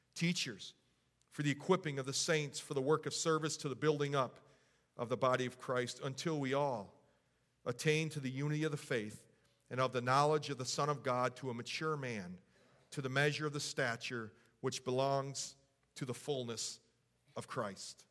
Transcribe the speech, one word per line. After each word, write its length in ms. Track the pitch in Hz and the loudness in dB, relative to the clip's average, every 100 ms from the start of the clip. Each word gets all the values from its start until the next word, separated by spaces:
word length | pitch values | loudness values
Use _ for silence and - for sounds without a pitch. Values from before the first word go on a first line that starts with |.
| _ - | _ 0
teachers, 580 | 170 175 131 98 - - _ _ _ _ _ | 0 2 -2 -6 -12 -18 _ _ _ _ _
for 120 | - | 0
the 80 | 147 | 0
equipping 480 | 147 - 185 160 139 | 2 4 4 4 -4
of 60 | 131 | -2
the 80 | |
saints, 480 | 131 - 156 143 - | -2 2 2 2 -6
for 120 | - | -4
the 80 | 143 | 0
work 240 | 135 147 147 | 4 2 2
of 80 | |
service 440 | - 165 156 156 - | 0 2 2 2 -2
to 100 | 147 | -4
the 80 | 113 | 0
building 400 | 151 147 143 139 | 2 2 2 2
up 240 | 117 - - _ _ _ _ - | 0 -4 -20 _ _ _ _ -8
of 140 | 117 | -2
the 80 | 117 | 2
body 280 | 131 127 123 | 4 4 0
of 140 | - | -4
Christ, 400 | - 127 123 - | -2 0 0 -4
until 380 | 143 127 170 151 | -6 -4 -2 0
we 140 | 131 | 0
all 400 | 139 143 113 92 - _ _ _ _ _ _ - | 2 2 -2 -6 -16 _ _ _ _ _ _ -6
attain 420 | 120 156 156 160 | 0 2 2 0
to 120 | 151 | -4
the 80 | 131 | -4
unity 340 | 131 147 151 | -2 0 2
of 80 | 156 | 0
the 60 | 147 | -2
faith 440 | - 123 107 110 - _ _ _ - | -2 -2 -2 -10 -18 _ _ _ -6
and 120 | 127 | 0
of 100 | 131 | 2
the 100 | 127 | 2
knowledge 480 | 123 135 147 156 143 | 4 6 6 4 0
of 80 | 131 | -6
the 80 | 127 | -4
Son 220 | - 147 | 0 0
of 160 | 135 | 0
God, 320 | 131 123 127 - | 0 2 0 -2
to 140 | 131 | -6
a 40 | |
mature 440 | 117 - - 156 147 | -6 -6 -4 -2 -2
man, 400 | 127 107 87 90 _ _ _ _ _ | -4 -6 -8 -12 _ _ _ _ _
to 100 | 147 | -6
the 80 | 131 | 0
measure 360 | 135 147 147 151 | 4 4 2 -2
of 60 | |
the 80 | 143 | -2
stature 720 | - - 127 113 - 120 110 - _ _ | -4 0 0 0 -4 -6 -8 -14 _ _
which 240 | 131 127 131 | -4 -2 -2
belongs 720 | 127 139 139 139 135 - - _ _ _ - | 2 4 2 0 -6 -8 -10 _ _ _ -8
to 100 | 127 | -6
the 80 | |
fullness 680 | 117 - 131 117 110 - - _ _ _ _ _ - | -6 -2 -2 -2 -4 -6 -8 _ _ _ _ _ -10
of 120 | - | -6
Christ. 580 | 131 104 95 - - - | -4 -4 -6 -12 -14 -20